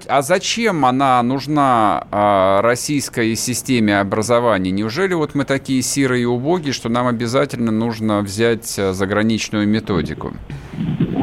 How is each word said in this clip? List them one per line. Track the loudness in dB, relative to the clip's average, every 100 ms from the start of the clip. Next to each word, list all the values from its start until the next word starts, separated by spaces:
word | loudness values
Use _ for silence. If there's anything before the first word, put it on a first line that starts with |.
| 0
а | 0
зачем | 2 0 0 -2 0 2 2
она | 2 2 4
нужна, | 2 -2 -2 0 2 4 2 0 -2
а, | 0 4 4 4 4
российской | 2 0 -2 -4 -4 -2 0 0
системе | -4 -6 0 2 4 2
образования? | 2 0 2 2 4 2 0
Неужели | -2 -4 -2 -2
вот | 0 -2 -2
мы |
такие | -2 -2 0 -2
сирые | -2 0 0 2
и | 0
убогие, | 0 0 -2 -2
что | -6 -2
нам | 0 0
обязательно | 0 0 0 0 -2 -2
нужно | 0 -2 -2 0 0
взять, | -2 0 0 0 -4 -2
а, | -2
заграничную | 0 0 2 2 0 -2 0 2
методику? | 0 0 -2 -2 -6 -10 -12 -12 -14 -12 -6 -4 -2 -2 -2